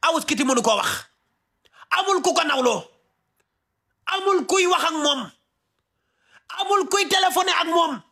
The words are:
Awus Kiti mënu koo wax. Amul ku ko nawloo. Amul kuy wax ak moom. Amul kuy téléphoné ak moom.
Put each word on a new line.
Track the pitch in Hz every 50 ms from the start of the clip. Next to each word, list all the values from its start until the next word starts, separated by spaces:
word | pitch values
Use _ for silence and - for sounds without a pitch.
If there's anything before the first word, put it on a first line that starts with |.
| -
Awus | 320 330 320 -
Kiti | - 294 202 285
mënu | 254 262 247 226
koo | 226 220
wax. | 202 - - - - - _ _ _ _ _ _ _ _ _ _ _ _ _ _ - - _
Amul | - 370 392 392 392 370 277
ku | 359 320
ko | 294 330
nawloo. | 294 285 269 254 247 220 175 - - _ _ _ _ _ _ _ _ _ _ _ _ _ _ _ _ _ _ _ _ _ _ _
Amul | - 370 392 381 392 392 370 262
kuy | - - 381 370
wax | 359 370 339 -
ak | 330 320
moom. | 311 294 294 285 269 226 165 _ _ _ _ _ _ _ _ _ _ _ _ _ _ _ _ _ _ _ _ _ - _ _ - -
Amul | 392 381 403 403 381 -
kuy | - 403 403 294
téléphoné | 392 381 381 370 - 359 370 381 349
ak | - 339
moom. | 320 330 339 339 320 285 214 - _